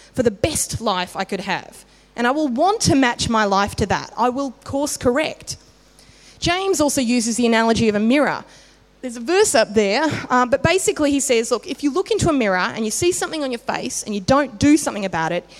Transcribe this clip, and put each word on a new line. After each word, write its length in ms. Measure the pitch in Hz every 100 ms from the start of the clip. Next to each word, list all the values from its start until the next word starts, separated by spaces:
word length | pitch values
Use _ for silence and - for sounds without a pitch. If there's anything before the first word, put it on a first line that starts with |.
| -
for 80 | -
the 80 | 240
best 500 | 196 339 302 - -
life 360 | 226 185 180 160
I 80 |
could 160 | 190 196
have. 460 | 196 165 - - - _ _ -
And 100 | 240
I 60 |
will 160 | 285 311
want 320 | 240 349 427
to 120 | -
match 340 | 285 262 - -
my 160 | 226
life 300 | 208 196 202 -
to 100 | 202
that. 260 | 180 135 -
I 140 | 240
will 200 | 254 277 -
course 320 | - 277 285 -
correct. 600 | 262 247 311 - - - - _ _ _ - - - -
James 420 | - 349 392 349
also 200 | 294 -
uses 360 | 233 247 226 226
the 100 | 233
analogy 420 | 226 226 220 226
of 60 |
a 60 | 208
mirror. 440 | 220 277 240 143 - - - _ _ _
There's 160 | 254 233
a 40 |
verse 340 | 240 370 415
up 180 | 254 214
there, 320 | 214 202 214 302 - -
um, 220 | 247 247
but 120 | 269
basically 480 | 320 370 403 359 294
he 100 | 277
says, 300 | - 233 233
look, 160 | 240 -
if 160 | -
you 80 | 285
look 200 | 277 392
into 180 | 415 -
a 60 |
mirror 240 | 285 214 185
and 260 | 196 254
you 60 | 220
see 220 | - 349
something 300 | 359 359 320
on 80 | 277
your 100 | 240
face 420 | - - 254 -
and 120 | -
you 60 | 208
don't 380 | 185 262 294 202
do 180 | 285 302
something 300 | 294 214 190
about 260 | 175 160
it, 140 | 175 - -